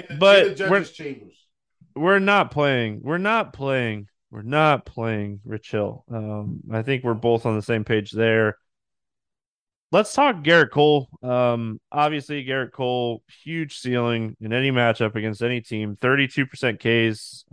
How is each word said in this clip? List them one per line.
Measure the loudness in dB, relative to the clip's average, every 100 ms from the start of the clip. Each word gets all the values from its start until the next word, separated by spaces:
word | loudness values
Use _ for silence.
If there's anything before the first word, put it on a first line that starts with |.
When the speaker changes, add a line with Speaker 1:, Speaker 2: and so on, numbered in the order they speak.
| -6
Speaker 1:
In | 2
the, |
Speaker 2:
but | 6 8 6
Speaker 1:
in | 2
the | 0
Speaker 2:
we're | 0
Speaker 1:
judges' | 0
chambers. | -10 -14 -14 -18 _ _ _ _ _ _ -2
Speaker 2:
we're | 2 2
not | 4 2 2
playing. | 0 0 0 -2 -6
We're | -6 -4
not | -2 -2 -4
playing. | -6 -4 -2 -2 -6 -12 _ _
We're | -16
not | -4 2 2 2 -2
playing | -8 -4 -4 -6 -10 -12
Rich | -12 -6
Hill. | -4 -4 -6 -12
Um, | -10 -8 -8 -10 -12 -8
I | -6
think | -2 -2
we're | -2
both | 0 2 2 0
on | -2
the |
same | -2 -4 0
page | -2 -2
there. | -2 2 4 2 -2 _ _ _ _ _ _ _ _ _ _ _ _ _
Let's | 0 2
talk | 2 2 2
Garrett | 4 4 4
Cole. | 4 4 4 0 -10
Um, | -2 0 2 0 -4 -10 _
obviously, | -2 0 -2 -6 -8
Garrett | -4 -4 -6
Cole, | -4 -2 -2 -2 -6 _ _
huge | -10 -8 -8 -8
ceiling | -4 0 0 0 -4 -8
in | -6
any | -2 0
matchup | 2 2 2 -2 -2
against | -6 -4
any | -4 -4
team. | -6 -6 -6 -2
Thirty-two | 0 2 0 -2 -4
percent | -2 -4 -2
Ks, | 0 2 2 -2 -10 -20 -8